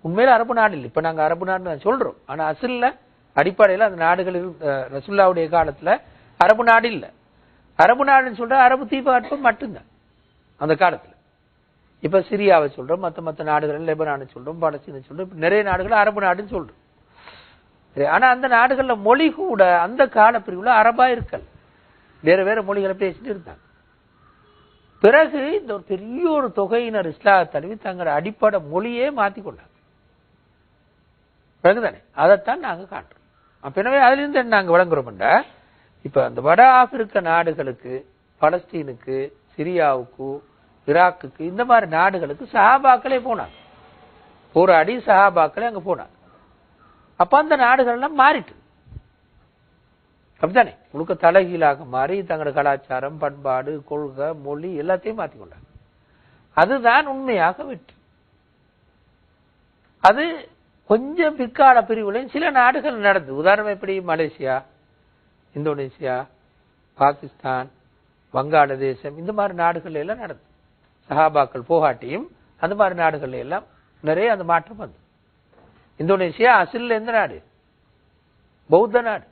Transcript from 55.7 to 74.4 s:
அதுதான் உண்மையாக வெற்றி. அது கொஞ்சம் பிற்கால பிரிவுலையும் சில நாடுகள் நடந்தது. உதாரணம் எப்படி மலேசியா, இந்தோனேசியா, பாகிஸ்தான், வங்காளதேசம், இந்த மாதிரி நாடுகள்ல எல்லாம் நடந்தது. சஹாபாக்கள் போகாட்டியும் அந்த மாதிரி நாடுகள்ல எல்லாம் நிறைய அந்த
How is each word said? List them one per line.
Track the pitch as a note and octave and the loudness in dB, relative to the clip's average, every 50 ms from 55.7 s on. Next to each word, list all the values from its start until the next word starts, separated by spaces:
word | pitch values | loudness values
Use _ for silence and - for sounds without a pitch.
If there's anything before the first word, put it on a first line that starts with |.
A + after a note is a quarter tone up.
| _ - _ _ _ _ _ _ _ _ _ _ _ _ _ _ _ | _ -20 _ _ _ _ _ _ _ _ _ _ _ _ _ _ _
அதுதான் | G3 G#3+ G3+ C4+ C4+ A#3 A#3 A#3+ C#4+ D#4 | 2 2 2 2 0 2 2 2 2 0
உண்மையாக | C#4+ C4+ C4+ C4+ C4 A#3 F#3 D#3+ E3+ F#3+ - D4 | -2 -8 -8 -6 -4 -2 0 0 0 -2 -4 -12
வெற்றி. | C#4+ B3 E3 _ _ _ _ _ _ _ _ _ _ _ _ _ _ _ _ _ _ _ _ _ _ _ _ _ _ _ _ _ _ _ _ _ _ _ _ _ _ _ _ _ _ _ _ | -14 -14 -16 _ _ _ _ _ _ _ _ _ _ _ _ _ _ _ _ _ _ _ _ _ _ _ _ _ _ _ _ _ _ _ _ _ _ _ _ _ _ _ _ _ _ _ _
அது | - F#3+ G#3+ C4+ D#4 E4+ E4 D4+ B3 _ _ _ _ _ _ _ _ | 2 2 2 2 -2 -6 -6 -10 -14 _ _ _ _ _ _ _ _
கொஞ்சம் | _ G#3 A3+ B3+ C#4 D#4+ F4 E4 D4+ D4+ | _ -2 -2 -2 -6 -4 -2 -2 -2 -2
பிற்கால | D4 B3+ A#3 B3 - C#4 C4 B3+ A#3+ | -4 -8 -8 0 4 6 6 6 6
பிரிவுலையும் | G3+ - A3+ A3+ G#3+ G3+ G3+ A#3+ C4+ A#3 | 2 0 -6 -4 -4 -6 -6 -6 -8 -8
சில | - C#4+ E4 E4 | -8 -4 -4 0
நாடுகள் | C#4 C4 B3 B3 C4 D4+ A#3+ D4+ B3 | 0 2 2 2 0 0 -6 -6 -6
நடந்தது. | A3 G3+ G3+ G3 F#3+ D3+ C3 C3+ | 0 0 2 2 2 -2 -6 -10
உதாரணம் | C#3+ D#3 F#3 G3+ G#3 G#3+ G#3 | -2 2 2 2 2 0 -6
எப்படி | G3+ F#3+ G3+ F#3+ F#3+ F#3+ | -8 -8 -6 -8 -6 -6
மலேசியா, | F3+ F3 D#3+ D#3+ D#3+ D3 - - C#3 C3 B2+ C3 C3+ _ _ _ _ _ _ _ _ _ _ _ _ _ _ _ _ _ _ | -4 -4 -4 -2 -4 -6 -6 -8 -6 -6 -4 -6 -8 _ _ _ _ _ _ _ _ _ _ _ _ _ _ _ _ _ _
இந்தோனேசியா, | C#3+ D3 D#3 D3 C#3+ C#3 C3 _ _ D#3 C3 B2+ B2 - _ _ _ _ _ _ _ _ _ _ _ _ _ _ | -6 -6 -6 -4 -6 -8 -12 _ _ -8 -6 -6 -6 -8 _ _ _ _ _ _ _ _ _ _ _ _ _ _
பாகிஸ்தான், | - C#3 C#3+ C#3+ C#3+ - C3+ _ _ - C3+ C3 B2+ C3 C3+ _ _ _ _ _ _ _ _ _ _ _ _ | 2 2 2 2 0 -14 -20 _ _ -6 -6 -6 -6 -6 -10 _ _ _ _ _ _ _ _ _ _ _ _
வங்காளதேசம், | - C3 C3+ D3+ D#3 D3+ C#3+ C#3 C3+ C3 C3+ C3+ B2+ - - D3 C#3+ D#3 | -4 -4 -2 2 4 4 4 4 0 -4 -4 -6 -6 -6 -12 -14 -14 -10
இந்த | E3+ F#3+ | -12 -8
மாதிரி | G#3+ G#3 G3+ G3 E3+ F3 | -4 -4 -4 -4 -4 -2
நாடுகள்ல | E3+ E3+ E3+ E3+ - F3 | -2 -2 -2 -2 -10 -10
எல்லாம் | D#3+ D3 D3+ F#3 A3 B3 | -10 -8 -8 -8 -10 -12
நடந்தது. | A3+ F3+ D3+ _ _ _ _ _ _ _ _ _ _ _ _ _ _ _ | -12 -16 -16 _ _ _ _ _ _ _ _ _ _ _ _ _ _ _
சஹாபாக்கள் | C3+ D3 D#3 D#3+ D3+ D3 C#3 B2+ - C3 A#2 - | 0 2 2 2 2 0 0 0 -4 -14 -4 -2
போகாட்டியும் | E3+ E3 D#3 C#3+ A#2+ - - B2 C#3+ G#3 D#4 F4 _ _ _ _ _ _ | 0 2 2 0 -2 -4 -10 -10 -10 -10 -12 -14 _ _ _ _ _ _
அந்த | - E3+ G3+ | -6 -6 0
மாதிரி | G3+ G#3 F#3+ F3+ E3+ | 0 0 -2 0 0
நாடுகள்ல | E3 D#3+ D3+ D3 D3 C3 B2+ B2+ | -2 -2 -2 -2 -10 -10 -10 -10
எல்லாம் | A#2+ C3+ E3+ G3+ G#3+ _ _ _ _ _ _ _ | -10 -8 -10 -10 -10 _ _ _ _ _ _ _
நிறைய | - D3+ D#3+ F3 G#3+ A#3+ | -4 -2 -2 0 0 0
அந்த | A3 F#3+ | -2 -2